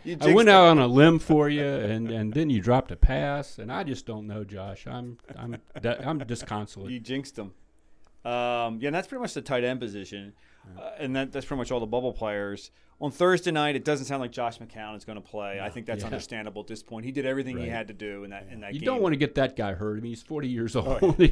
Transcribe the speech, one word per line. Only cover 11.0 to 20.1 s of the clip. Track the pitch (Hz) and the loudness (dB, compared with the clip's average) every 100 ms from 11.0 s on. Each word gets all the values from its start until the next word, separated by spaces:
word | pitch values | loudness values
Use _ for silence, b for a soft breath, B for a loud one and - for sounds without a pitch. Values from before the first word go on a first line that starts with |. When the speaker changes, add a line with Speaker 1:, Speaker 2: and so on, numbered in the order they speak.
| 139 135 | -4 -4
Speaker 1:
that, | 135 | -4
that's | 139 | -6
pretty | - 135 | -6 -6
much | 117 | -4
all | 123 | -4
the | 110 | -2
bubble | 120 127 | -2 -2
players. | 104 110 104 101 101 - _ _ - | -4 -4 -4 -6 -8 -14 _ _ -10
On | 147 | -6
Thursday | - 180 175 175 | 2 2 4 0
night, | 156 147 135 | 0 0 0
it | |
doesn't | 151 147 131 | -2 -2 -2
sound | 139 | -6
like | 120 | -6
Josh | 127 117 - | -6 -6 -6
McCown | 110 110 107 107 | -14 -16 -14 -14
is | |
gonna | 110 107 | -14 -16
play. | - 107 101 98 | -12 -10 -8 -8
I | 101 | -8
Speaker 2:
No. | |
Speaker 1:
think | 120 | -8
that's | 110 107 | -8 -8
Speaker 2:
Yeah. | 110 | -6
Speaker 1:
understandable | 107 - 113 107 101 | -8 -10 -12 -10 -12
at | 101 | -12
this | 110 | -14
point. | - 110 | -12 -12
He | 123 | -8
did | 139 131 | -4 -2
everything | 135 127 123 | -4 -4 -6
he | |
Speaker 2:
Right. | 117 | -6
Speaker 1:
had | 117 107 | -6 -8
to | |
do | 101 104 101 | -10 -10 -10
in | 101 | -12
that, | 98 95 | -14 -16
in | 113 | -14
that | 101 | -10
Speaker 2:
You | 143 | -6
Speaker 1:
game. | 214 | -2
Speaker 2:
don't | 254 | 0
wanna | 185 143 | 0 0
get | 147 | 0
that | - 131 - | 0 0 -2
guy | 104 | -6
hurt. | 87 107 107 | -4 -6 -6
I | |
mean, | 120 | -8